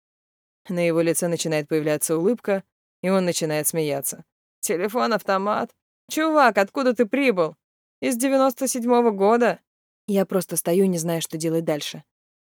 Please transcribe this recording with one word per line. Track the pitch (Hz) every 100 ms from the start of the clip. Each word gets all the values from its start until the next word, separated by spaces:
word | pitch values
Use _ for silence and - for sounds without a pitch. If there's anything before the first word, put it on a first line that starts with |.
| _ _ _ _ _ _ -
На | 175 170
его | 165
лице | 170 156 175
начинает | 165 165 151 147
появляться | 156 151 151 - 160
улыбка, | 185 240 - 196 - _ _ _
и | 180
он | 190 180
начинает | 165 160 151 147
смеяться. | 165 151 139 - - - _ _ _
«Телефон-автомат? | - 170 208 233 233 214 - 190 202 214 233 _ _ _ -
Чувак, | 311 320 302 254 202
откуда | 196 294 254
ты | 247 233
прибыл? | 269 269 185 160 - _ _ _ _
Из | 262 240
девяносто | 269 269 269 254 269
седьмого | 254 233 240 233
года?» | 196 196 240 233 165 _ _ _ _ -
Я | 196 190
просто | 190 - 170
стою, | - 180 190
не | 175
зная, | 165 165
что | - 160
делать | 160 165 165
дальше. | 151 - 156 - _ _ _